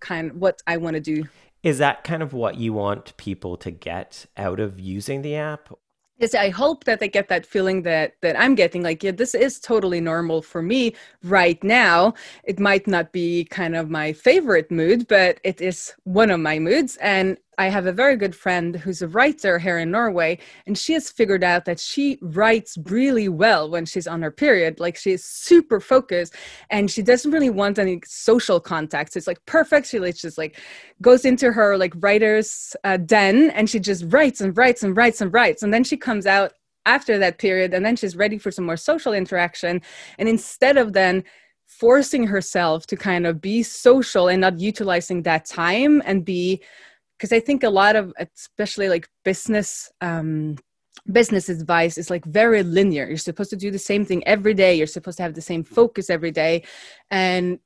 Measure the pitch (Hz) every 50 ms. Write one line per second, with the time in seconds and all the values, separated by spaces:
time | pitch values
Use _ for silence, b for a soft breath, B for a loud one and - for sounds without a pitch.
0 | - - 185 165 160 160 139 170 185 190 185 - _ - 170 170 165 165 160 156
1 | 151 156 156 151 156 147 b b b b b _ - 175 147 131 147 143 - -
2 | - - 170 160 160 139 135 127 117 104 - - 117 113 110 107 101 101 101 101
3 | - - - - - 104 95 - - 92 87 - - 92 87 87 - 85 85 90
4 | - - - - - _ _ - 98 92 92 98 107 104 95 92 92 95 92 101
5 | 101 - 139 139 139 151 147 151 151 156 151 147 _ _ - - _ _ _ _
6 | _ _ _ _ 233 220 - 226 202 202 180 185 262 294 330 - - - 226 214
7 | 214 202 - 202 202 - 185 180 - - - 208 190 190 190 190 165 170 165 156
8 | 156 - - _ - 170 151 - 226 254 269 196 180 170 - 180 175 170 165 160
9 | - 196 185 175 240 254 - - 240 277 - - - - 240 220 196 185 175 175
10 | 170 165 160 165 170 165 160 160 156 - - 170 165 175 240 262 247 233 220 B
11 | B B B B - 175 196 190 180 175 170 - - 202 226 247 233 190 170 170
12 | 180 220 B B B B B B B - 190 175 202 202 196 196 196 214 185 175
13 | 165 - - 180 170 170 175 175 170 - - - 180 165 165 165 160 156 160 156
14 | 151 156 151 - - 247 294 381 330 254 196 165 156 - 170 165 160 170 220 240
15 | 240 - 208 196 185 180 170 - - 190 185 - 170 185 175 - - - - _
16 | _ 190 180 202 226 214 185 170 160 151 156 156 160 165 214 311 302 247 - -
17 | - 202 196 190 190 190 185 - _ _ _ - 196 190 196 202 180 185 180 196
18 | 254 285 277 226 202 196 175 - - 190 180 180 170 170 170 170 156 196 185 160
19 | 180 165 165 220 262 302 294 - - 196 175 170 170 185 175 170 165 165 180 220
20 | 240 226 190 175 165 160 175 165 B B B B B - 208 - - - 320 320
21 | - - - - 226 196 196 185 180 180 175 175 175 - 175 160 - - - 285
22 | 277 285 269 - - 170 151 180 214 220 226 226 214 - - 175 151 147 190 233
23 | 262 277 262 226 214 196 175 156 196 226 214 165 156 156 165 170 165 160 - 190
24 | 165 170 165 170 165 156 156 - - 302 240 185 170 160 160 - 170 175 170 -
25 | - 202 185 180 - - - - - - 349 339 330 - 233 196 - - 262 262
26 | 262 - 185 175 175 170 B B B B B B B B 208 208 202 196 - -
27 | 202 220 247 254 - 302 285 320 285 262 214 190 202 202 202 214 202 190 180 170
28 | - - - - - - 226 247 - - 196 170 165 - 170 160 156 156 - 147
29 | 151 - - 175 160 - 175 - _ - - 320 311 - 311 294 269 - - 220
30 | 185 180 170 - - 170 156 - 160 156 B B B B B B B B B _
31 | - 247 247 254 - 269 254 247 277 247 226 226 214 202 202 190 185 180 160 170
32 | 170 202 202 214 220 214 214 214 214 - - - - - - - - 196 190 185
33 | 175 160 220 208 196 196 196 254 311 311 - 208 214 220 - 220 180 202 196 170
34 | 175 165 180 277 311 277 - - 208 190 175 196 247 254 240 247 220 196 185 208
35 | 240 240 226 - 214 185 170 233 240 190 156 - 220 202 208 233 254 - 311 254
36 | - 254 226 208 185 202 196 196 196 - - _ _ _ _ _ _ 214 240 269
37 | 262 - 220 202 196 180 175 - - 202 185 185 185 185 180 185 190 220 240 233
38 | - 190 165 170 202 208 214 208 - 202 185 - 185 170 165 160 - - 302 320
39 | - 262 214 202 185 - 196 180 175 175 - - - 170 180 180 B B B B
40 | B B B B 214 226 226 220 - - - - - 262 285 277 247 214 190 196
41 | 190 185 180 190 185 b b b b b b b _ _ - - - 233 254 285
42 | 269 - - 277 233 208 196 196 185 - - 190 175 165 156 165 - - 202 185
43 | - 202 180 175 175 170 170 156 156 196 208 233 226 - - - - 247 247 269
44 | 240 - - 202 180 180 180 190 185 185 185 165 180 214 214 - 214 196 175 175
45 | 170 - 185 175 160 175 160 160 160 - - - 165 170 185 226 269 294 302 294
46 | - - 196 196 165 190 185 180 175 185 190 190 b b b b b b b b
47 | _ _ _ - - 202 233 226 226 277 285 262 269 226 202 190 196 208 214 220
48 | 202 185 - - 175 - _ - - - _ - 208 202 - - 202 190 175 170
49 | 156 - _ _ _ 190 190 - - - 220 208 202 - - - - - _ _
50 | 180 175 165 165 156 160 156 156 151 156 147 139 - _ _ _ _ _ _ -
51 | - - 185 233 233 - 214 190 170 - 180 160 160 151 175 165 165 170 160 -
52 | 170 - 180 175 - 160 151 208 220 233 226 208 190 175 165 185 196 196 165 143
53 | 131 - 151 156 - 180 160 - 202 196 - 190 185 208 196 196 - - 202 208
54 | 208 196 190 175 - - 208 208 196 214 220 190 190 185 180 160 151 156 - 170
55 | - 185 170 - 180 170 156 160 160 - 170 165 160 - - 247 233 233 - -
56 | 185 - 180 165 156 165 156 165 156 165 165 170 160 B B B B B B B
57 | B _ 196 190 185 185 180 185 180 180 180 - _